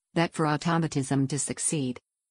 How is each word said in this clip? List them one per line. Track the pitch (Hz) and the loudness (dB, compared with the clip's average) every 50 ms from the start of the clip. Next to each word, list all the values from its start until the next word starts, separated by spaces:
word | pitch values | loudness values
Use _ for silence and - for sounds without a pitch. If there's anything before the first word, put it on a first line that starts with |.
| _ _ - | _ _ 0
that | 170 170 170 | 0 0 0
for | - - 160 | 0 0 0
automatism | 151 151 143 - 170 165 165 165 147 - 143 131 - 139 135 135 135 | 2 2 0 0 0 2 2 0 0 0 -2 0 2 2 2 2 0
to | 151 139 | 0 -2
succeed, | - - 123 - - - - 156 135 127 123 - _ _ _ _ _ _ | -4 -4 -4 -4 -2 -2 0 0 -2 -2 -4 -6 _ _ _ _ _ _